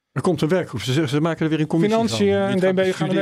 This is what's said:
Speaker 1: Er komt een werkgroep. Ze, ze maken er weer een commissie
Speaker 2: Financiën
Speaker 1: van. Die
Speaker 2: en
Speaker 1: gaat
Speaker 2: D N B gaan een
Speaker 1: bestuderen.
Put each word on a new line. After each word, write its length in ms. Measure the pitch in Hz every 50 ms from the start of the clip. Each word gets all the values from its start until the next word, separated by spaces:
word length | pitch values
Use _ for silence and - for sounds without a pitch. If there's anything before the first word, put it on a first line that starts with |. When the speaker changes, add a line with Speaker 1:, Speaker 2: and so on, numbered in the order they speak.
| _ _
Speaker 1:
Er 100 | - 139
komt 200 | - 190 170 139
een 60 | 160 151
werkgroep. 340 | 185 180 - - - 110
Ze, 260 | 95 127 127 156 160 117
ze 140 | 135 147
maken 220 | 156 170 160 - 165
er 60 | 156
weer 100 | 156 156
een 80 | 156 156
commissie 300 | 170 165 180 208 220 226
Speaker 2:
Financiën 180 | 233 220 - -
Speaker 1:
van. 100 | 202 196
Die 280 | 196 196 196 196 196
Speaker 2:
en 40 | 185
Speaker 1:
gaat 0 |
Speaker 2:
D 40 | 180
N 100 | 190 185
B 40 | 185
gaan 20 |
een 60 | 190 185
Speaker 1:
bestuderen. 260 | 180 - 160 - 185 -